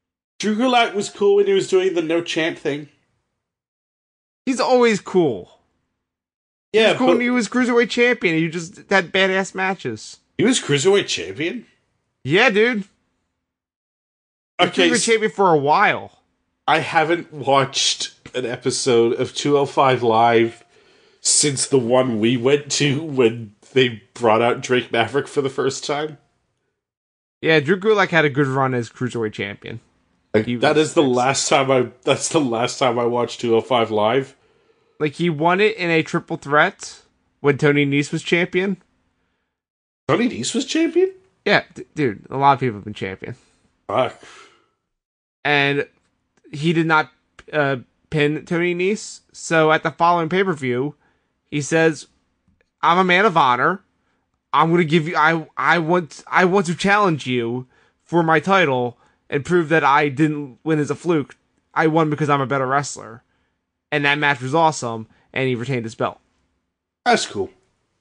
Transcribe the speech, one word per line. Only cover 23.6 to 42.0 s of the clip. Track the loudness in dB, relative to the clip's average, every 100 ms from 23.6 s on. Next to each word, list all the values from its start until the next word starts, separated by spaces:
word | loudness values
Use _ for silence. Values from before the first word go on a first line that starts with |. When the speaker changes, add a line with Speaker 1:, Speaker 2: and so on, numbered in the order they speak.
| _
Speaker 1:
they | 0 0 -2 _
brought | -2 2 4
out | 2 -2
Drake | -2 -2 0
Maverick | -2 -2 -2 -4
for | -4
the | -4
first | -2 -4 -4 -6
time. | -6 -6 -12 _ _ _ _ _ _ _ _ _ _ _ _
Speaker 2:
Yeah, | 0 2
Drew | 2 0
Gulak | 2 2 2
had | 2 2
a |
good | 0 -2
run | 0 -2
as | -2 -6
Cruiserweight | -8 -8 -4 -6
Champion. | -6 -10 -10 -14 -16 _ _ _ _ _
Speaker 1:
Like, | -2 -2
Speaker 2:
He | 0
Speaker 1:
that | 2 2
Speaker 2:
was | 2
Speaker 1:
is | 2
the |
Speaker 2:
excellent. | 2 2
Speaker 1:
last | 0 0 2
time | 2 4
I, | 2 0 -4
that's | -2 -2 0
the | -2
last | -2 -2 -4 0
time | 0 0
I | -2
watched | -2 -4 -4
two | 0 0
oh |
five | 2 0 0
Live. | 0 0 0 -4 _ _ _ _ _ _ -8
Speaker 2:
Like, | -8
he | -2 -4
won | 0 0 2
it | 0 0
in | -2
a | 0
triple | 0 -4 -6 -10
threat | 0 2 2 0 -18 -20 _ _ _ _
when | -2 2
Tony | 2 2 2
Nese | 0 -2
was | -6
champion. | -2 -2 0 -2 -4 -6 _ _ _ _ _ _ _ _ _ _ _ _ -4
Speaker 1:
Tony | 0 0
Nese | -4 -6 -6
was | -4
champion? | -2 0 0 -2 -4 _ _ -2
Speaker 2:
Yeah, | -2 -2
d-, | -18 -16
dude, | -4